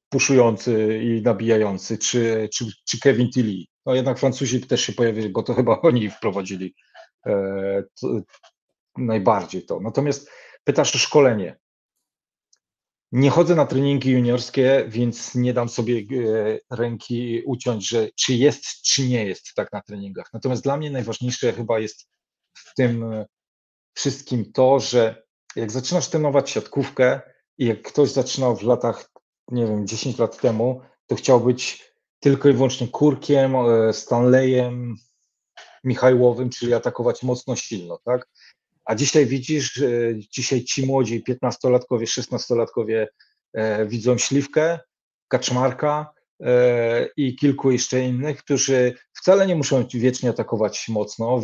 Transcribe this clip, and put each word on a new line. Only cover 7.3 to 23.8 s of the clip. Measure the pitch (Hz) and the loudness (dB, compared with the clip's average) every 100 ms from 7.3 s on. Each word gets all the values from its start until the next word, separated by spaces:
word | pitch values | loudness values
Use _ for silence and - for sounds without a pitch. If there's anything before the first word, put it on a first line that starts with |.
| 101 98 98 98 98 101 - | -2 -2 -4 -2 -4 -4 -8
to, | 131 113 87 _ _ _ _ _ _ - | -4 -4 -6 _ _ _ _ _ _ -6
najbardziej | 120 110 95 104 85 92 - | -2 0 2 2 -2 -10 -8
to. | 85 | -6
Natomiast | 107 - 147 - - - - - | -4 -2 -2 -4 -10 -20 -20 -6
pytasz | - 156 139 139 | 0 0 0 0
o | |
szkolenie. | - 151 131 110 85 - _ _ _ _ _ _ _ _ _ _ _ _ _ _ _ | 2 6 6 4 -4 -10 _ _ _ _ _ _ _ _ _ _ _ _ _ _ _
Nie | 123 139 | 2 4
chodzę | 160 170 165 | 4 4 4
na | 135 | 2
treningi | 131 139 139 131 | 0 0 0 2
juniorskie, | 127 120 120 - 135 127 135 110 | 2 2 0 -2 2 4 2 0
więc | 110 120 117 - 123 | -2 -2 -4 -6 -2
nie | 123 | 0
dam | 120 117 | 0 -2
sobie, | - 113 117 | -4 -2 -2
e, | 101 131 113 110 107 110 - 117 | -2 -4 0 0 -2 -4 -6 -6
ręki | 117 113 - 120 123 117 139 | -4 -6 -8 -6 -4 -6 -4
uciąć, | 123 123 110 - | -4 -4 -4 -2
że | 117 107 - | -2 -2 -2
czy | - | -2
jest, | 120 139 - - - | 4 2 2 -6 -6
czy | - - 127 | -2 0 0
nie | 123 104 | 0 -2
jest | - - - | -6 -8 -6
tak | 101 | -6
na | 104 | -8
treningach. | - 104 98 95 - | -12 -12 -12 -14 -14
Natomiast | 113 131 127 | -6 -4 -2
dla | 135 143 | -2 -2
mnie | 151 | -4
najważniejsze | 135 113 104 123 - 120 | -6 -6 -6 -6 -2 -2
chyba | 113 117 113 | -2 -2 -2
jest | 107 - _ _ _ _ _ | -4 -10 _ _ _ _ _
w | - - - | -20 -8 0
tym, | 123 117 | 0 0
e, | 113 110 107 _ _ _ _ _ | -6 -8 -10 _ _ _ _ _